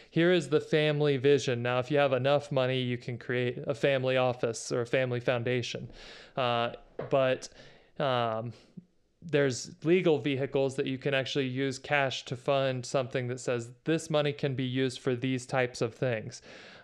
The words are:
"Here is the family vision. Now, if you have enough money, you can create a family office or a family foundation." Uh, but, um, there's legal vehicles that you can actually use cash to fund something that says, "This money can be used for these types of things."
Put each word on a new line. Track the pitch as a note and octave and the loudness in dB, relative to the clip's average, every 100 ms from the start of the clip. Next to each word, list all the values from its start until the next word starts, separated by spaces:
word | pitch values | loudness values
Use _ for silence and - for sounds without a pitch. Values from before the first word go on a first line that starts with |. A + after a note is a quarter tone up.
| - | -6
"Here | - E3+ | 2 4
is | F3+ C#3 | 4 2
the | C#3+ | 0
family | - D#3 D3+ D3 D3 C3+ | 2 2 2 2 2 4
vision. | C3 C#3+ B2 A#2+ | 4 4 4 -2
Now, | A#2+ B2 | 0 0
if | B2 | 2
you | C#3+ | 2
have | C#3+ | 4
enough | B2+ C3 C#3+ - | 2 2 2 2
money, | C3+ B2+ C3 | 0 0 0
you | B2 A#2+ | -2 -4
can | B2+ A#2+ | -6 -8
create | - B2 B2 C#3 C#3+ | -4 -2 -2 -2 -4
a | |
family | C3+ C#3+ C3+ B2+ C3 | 0 2 2 2 2
office | B2+ B2 A#2+ A2+ - | 2 0 -2 -4 -4
or | C3+ | -4
a | A#2 | 0
family | C3+ B2+ B2 | 0 0 -2
foundation." | B2 B2 A#2 B2 A#2 B2 B2 - - - - - | 0 0 0 -2 -2 -6 -10 -14 -18 -20 -12 -2
Uh, | B2 A#2+ A#2 - - - B2+ | 0 0 -2 -4 -14 -12 -2
but, | C#3 C3 C3 - - - - _ - | 2 2 0 -4 -18 -20 -20 _ -4
um, | D3 B2 A#2 A2 A#2 - - - - _ _ _ | 0 2 0 -2 -6 -12 -18 -20 -20 _ _ _
there's | E3+ C#3+ C#3 A#2 - - | -2 2 2 0 -8 -4
legal | D3+ F3+ E3+ D3 | 2 4 4 2
vehicles | C3+ C3+ C3+ C#3 C3+ | 2 -2 0 2 0
that | C3 C3+ | 0 -4
you | C3 | -2
can | D3 | 0
actually | C3+ B2+ D3 C3 | 0 0 -2 -2
use | B2+ C#3 C3 | 0 -2 -4
cash | - D3 C3+ - | -2 0 0 -2
to | - B2 | -8 -6
fund | - C#3 C3+ B2+ | -2 0 0 -2
something | B2 C#3+ B2 C3+ B2 | -2 -2 -2 -2 -4
that | B2+ | -4
says, | - B2 A#2 B2 | -2 -4 -4 -8
"This | - D#3+ D#3+ | -2 -2 0
money | D3+ D3 | 0 0
can | C#3+ C#3+ B2+ | 0 -2 -2
be | |
used | C3 B2+ C3 B2 | -2 0 -2 -2
for | - | -2
these | B2 C3 C3 B2 | -2 0 -2 -2
types | C3+ B2 - | 0 0 0
of | A#2+ | -4
things." | - C3 A2+ A2+ - - - - - | -2 -2 -2 -6 -14 -18 -20 -20 -12